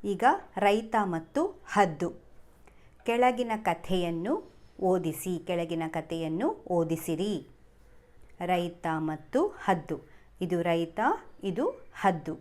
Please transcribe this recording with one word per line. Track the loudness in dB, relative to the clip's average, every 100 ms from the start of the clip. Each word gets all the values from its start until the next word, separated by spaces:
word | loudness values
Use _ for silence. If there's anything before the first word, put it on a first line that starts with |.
ಈಗ | -4 2 4 2 -2 2
ರೈತ | 4 4 2 0
ಮತ್ತು | 0 -2 -2 -2 -2 -4 -2
ಹದ್ದು. | 4 4 2 -4 -6 -20 -20 -20 -20 -20 -20 -20 -10 -2
ಕೆಳಗಿನ | 4 4 4 -2 0
ಕಥೆಯನ್ನು | 0 -2 0 0 0 -2 -2 -2 -4 -20 -20 -2
ಓದಿಸಿ, | 2 2 2 -4 -4 -4 -2
ಕೆಳಗಿನ | -2 -2 -2 -2
ಕಥೆಯನ್ನು | -4 -4 -4 -2 0 0 -2 0
ಓದಿಸಿರಿ. | 0 2 -2 -2 -2 0 -2 -6 -20 -20 -20 -20 -20 -20 -20 -20 -8
ರೈತ | 0 0 0 -4 -4 -2
ಮತ್ತು | -2 -6 -2 0 0
ಹದ್ದು. | -2 0 0 0 -8 -8 -20 -20 -8
ಇದು | -2 0
ರೈತ, | 2 2 0 0 0 0 -6 -8
ಇದು | -4 0 -2 -2 -14
ಹದ್ದು. | 0 0 2 -4 -10